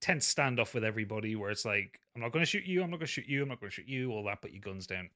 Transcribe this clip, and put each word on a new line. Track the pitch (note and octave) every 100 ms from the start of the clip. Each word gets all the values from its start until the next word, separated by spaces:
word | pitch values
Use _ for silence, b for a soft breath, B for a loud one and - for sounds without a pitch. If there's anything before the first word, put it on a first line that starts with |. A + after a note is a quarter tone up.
tense | - D#3+ -
standoff | - C3+ A#2+ A2
with | B2
everybody | A2 A2 G#2 G#2+ A2 A2
where | G2+
it's | G#2
like, | A2+ G#2 F#2+ - _
"I'm | A#2+
not | A#2
gonna | D#3 E3
shoot | G#3
you, | F3+ F3+
I'm | F3
not | E3+
gonna | D#3+
shoot | - B2
you, | C#3
I'm | C#3
not | B2
gonna | G2+
shoot | - -
you," | C3 B2+
all | G#2+
that, | G#2 G2+
"Put | -
your | G2
guns | G2 F#2+ F#2
down." | F#2 F2+